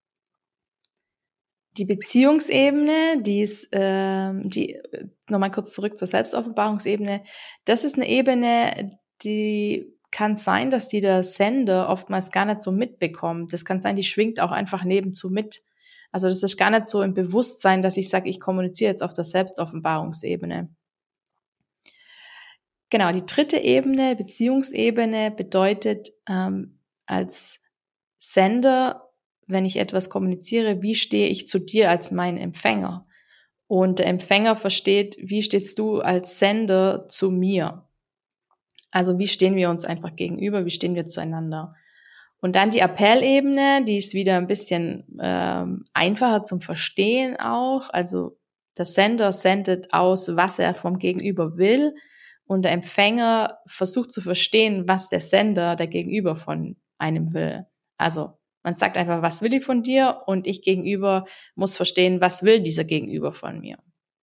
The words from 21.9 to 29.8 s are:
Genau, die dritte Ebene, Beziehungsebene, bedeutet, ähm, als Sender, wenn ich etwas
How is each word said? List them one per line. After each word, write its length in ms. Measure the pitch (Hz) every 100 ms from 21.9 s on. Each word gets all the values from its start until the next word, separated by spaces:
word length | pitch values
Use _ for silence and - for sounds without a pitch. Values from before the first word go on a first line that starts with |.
| _ _ - - - - _ _ _ -
Genau, 240 | 226 180
die 140 | 180 180
dritte 320 | - 302 311
Ebene, 560 | - 254 269 269 262
Beziehungsebene, 1160 | 247 190 - 233 269 269 - 226 226 226 220 214
bedeutet, 800 | 214 185 190 190 208 214 208 - _ -
ähm, 500 | 185 185 190 - _ _ _
als 560 | - 185 185 - - - _ _ _ _ _ -
Sender, 920 | - - 190 240 262 254 262 - - _ _ _ -
wenn 180 | 190
ich 120 | 190
etwas 320 | 190